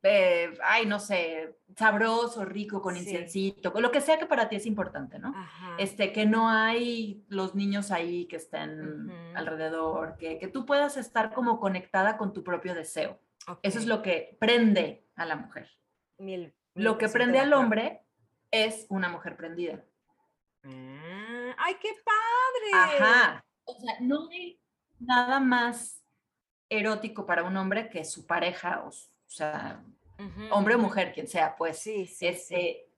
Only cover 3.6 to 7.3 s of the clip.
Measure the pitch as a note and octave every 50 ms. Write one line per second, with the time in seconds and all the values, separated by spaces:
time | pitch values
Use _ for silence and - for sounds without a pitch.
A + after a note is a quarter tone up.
3.6 | - F#3 F3+ G#3 A#3 B3+ A#3+ C#4+ C#4+ D#4 D#4+ D#4 E4 - D4+ C4 A3 - A3 G3
4.6 | - A3+ G#3 G#3 F3+ - - D3 C3+ B2+ - C#3+ - A3+ C#4+ G3 F#3 D#3+ - -
5.6 | F3+ F3+ E3+ E3+ G3 F#3+ - - G#3 F#3+ G3+ G#3+ G#3+ G#3+ A3 A3+ A3+ A3+ A3 A3
6.6 | A3 A3 A#3 A#3 A#3+ A#3+ A#3+ A3+ A3+ G#3 G3+ G#3 - _